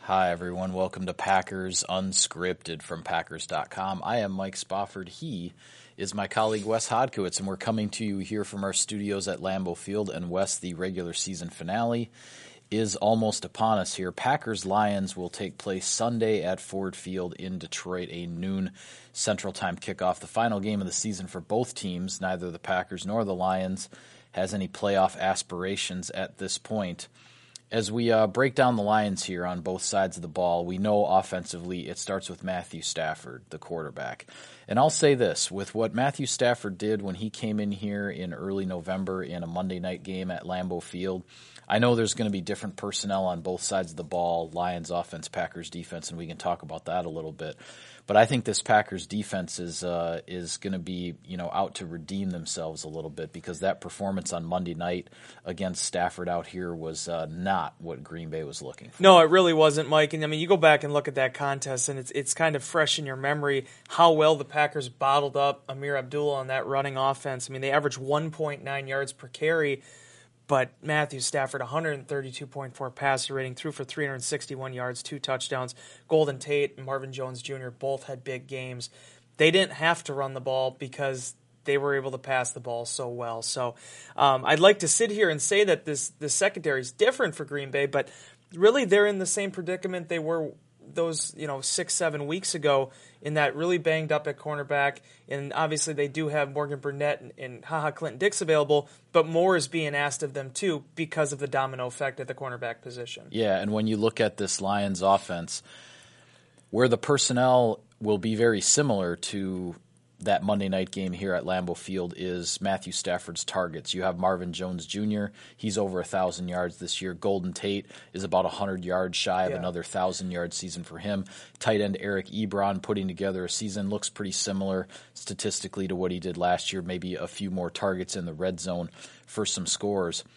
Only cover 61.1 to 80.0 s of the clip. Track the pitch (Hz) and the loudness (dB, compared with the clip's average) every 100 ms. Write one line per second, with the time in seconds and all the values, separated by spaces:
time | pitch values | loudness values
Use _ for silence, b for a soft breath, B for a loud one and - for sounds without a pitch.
61.1 | 135 131 - 143 139 139 127 - 135 127 | 2 0 2 -2 -2 -2 -2 -2 -4 -4
62.1 | 143 131 - 165 147 - 170 151 - 143 | -4 -2 2 2 2 0 2 2 2 -2
63.1 | 131 139 151 143 139 131 B B - 165 | -2 0 0 2 0 -2 B B 8 8
64.1 | 156 156 156 139 151 147 156 127 - 135 | 10 8 6 0 2 2 0 -6 -2 4
65.1 | 139 143 139 143 135 - 135 143 139 127 | 4 4 2 2 0 -8 -8 -2 -2 -2
66.1 | 143 147 139 131 135 - 135 139 135 135 | -2 0 0 -2 -2 0 0 0 2 2
67.1 | 135 143 127 127 135 135 143 143 123 131 | 2 -4 -6 -6 -4 2 4 2 -2 0
68.1 | 147 160 156 156 143 139 139 135 135 135 | 0 0 -4 -6 -4 -6 -6 -4 -4 -4
69.1 | - 131 - 156 165 151 135 B B B | -8 -16 -2 2 4 2 0 B B B
70.1 | B B _ - 139 127 _ 147 151 147 | B B _ 2 2 2 _ 0 0 0
71.1 | 135 - 147 131 139 120 143 160 143 127 | -2 -2 0 -2 -4 -4 -2 -2 -4 -4
72.1 | 143 131 127 139 143 135 - 131 127 139 | -6 -6 -10 -12 -10 -12 -8 -10 -2 2
73.1 | 135 - 135 131 123 160 147 131 - 147 | 2 0 -4 -4 -6 -8 -8 -8 -4 -4
74.1 | 135 127 151 - 135 131 127 123 123 - | -4 -4 -4 -6 -8 -8 -6 -6 -6 -10
75.1 | 147 135 131 - 131 127 - B B B | -8 -4 -2 -2 -4 -4 -10 B B B
76.1 | 160 151 135 - 147 143 - 131 135 135 | 4 4 0 0 0 0 -2 -6 -6 -6
77.1 | 131 131 123 123 135 127 120 139 135 - | -8 -8 -8 -10 -8 -10 -6 -4 -4 -6
78.1 | 127 127 127 131 135 127 123 - B B | -10 -8 -8 -8 -10 -8 -10 -12 B B
79.1 | B B - 156 180 190 139 160 170 | B B 6 8 8 2 2 2 2